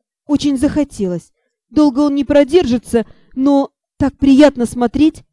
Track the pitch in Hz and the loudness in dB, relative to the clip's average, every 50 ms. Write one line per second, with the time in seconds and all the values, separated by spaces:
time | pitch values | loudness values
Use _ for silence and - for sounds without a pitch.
0 | _ _ _ _ _ - 294 277 - 294 277 254 254 285 - 302 294 285 - - | _ _ _ _ _ -4 -4 -4 -2 -2 -2 -2 -2 -4 -2 -4 -6 -6 -6 -8
1 | 202 185 180 170 - _ _ _ _ _ _ _ _ _ - 302 302 294 240 247 | -8 -6 -6 -8 -12 _ _ _ _ _ _ _ _ _ -2 0 0 2 0 0
2 | 294 294 277 285 277 - 294 285 285 254 285 370 359 240 233 240 - - - 233 | -2 -2 -2 -4 -4 0 2 2 2 2 2 0 0 0 -2 -4 -4 -4 -4 -4
3 | 214 - - _ _ _ - 254 262 285 285 277 277 - _ _ _ _ _ - | -4 -6 -10 _ _ _ -8 -4 0 0 2 0 0 -2 _ _ _ _ _ -4
4 | 294 269 - _ - 269 269 262 302 285 277 254 240 226 - 247 240 233 - - | -4 -4 -4 _ 0 2 4 6 6 4 4 0 -4 -6 -4 -4 -4 -4 0 0
5 | 294 320 302 - - _ | 0 0 0 -4 -10 _